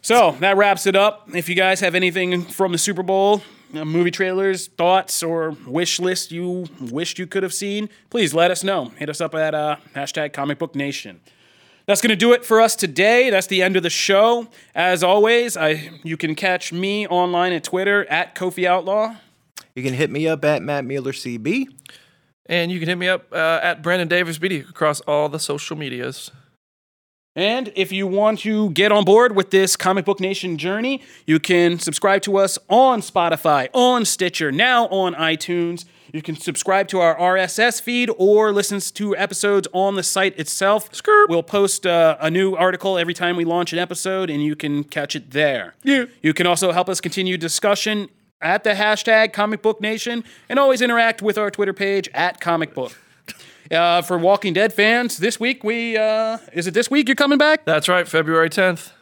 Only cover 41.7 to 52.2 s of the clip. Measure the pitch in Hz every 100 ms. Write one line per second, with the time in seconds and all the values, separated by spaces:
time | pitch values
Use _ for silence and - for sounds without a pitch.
41.7 | - 185 170 165 143 156 170 190 180 185
42.7 | 180 196 185 170 170 175 175 165 170 175
43.7 | 165 175 175 190 190 185 147 151 151 151
44.7 | 147 147 151 143 - - 131 151 127 87
45.7 | _ 269 277 240 _ 156 156 175 170 185
46.7 | 170 180 185 175 190 185 185 165 - 208
47.7 | 202 214 214 196 _ _ _ 156 196 214
48.7 | 196 208 214 - 220 220 214 208 208 220
49.7 | 220 208 220 240 240 226 - _ 254 277
50.7 | 254 247 233 226 226 208 202 208 202 196
51.7 | 196 196 196 - -